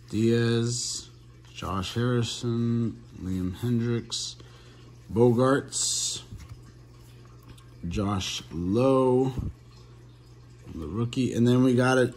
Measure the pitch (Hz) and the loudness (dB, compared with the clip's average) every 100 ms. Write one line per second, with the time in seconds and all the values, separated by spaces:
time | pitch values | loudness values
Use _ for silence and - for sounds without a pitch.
0 | - 104 113 117 117 117 117 120 - - | -6 0 2 4 2 0 0 -4 -6 -8
1 | - - - - - - 87 95 90 117 | -12 -20 -20 -20 -20 -12 -6 -4 -4 -2
2 | 123 123 113 - 123 117 117 117 117 - | 0 0 -2 -4 -4 -2 0 0 -2 -6
3 | - - 87 92 92 92 120 117 120 117 | -14 -10 -6 -4 -4 -4 -2 0 0 -4
4 | 113 - - - - - - - - - | -6 -8 -10 -12 -20 -20 -20 -20 -20 -20
5 | - 95 123 117 131 135 - - - - | -4 4 4 4 2 2 -2 -6 -4 -4
6 | - - - - - - - - - - | -6 -8 -12 -18 -16 -20 -20 -20 -20 -20
7 | - - - - - - - - 85 87 | -20 -20 -20 -20 -20 -20 -20 -12 -6 -2
8 | 101 98 90 - - 76 87 107 131 131 | -2 -2 -4 -8 -8 -6 0 2 4 4
9 | 127 127 131 127 - - - - - - | 4 4 2 -2 -6 -10 -18 -20 -20 -20
10 | - - - - - - - - 78 104 | -20 -20 -20 -20 -20 -20 -16 -12 -8 -4
11 | 120 135 123 - 120 123 131 123 127 131 | -4 -2 -2 2 4 6 4 4 4 4
12 | 120 | 2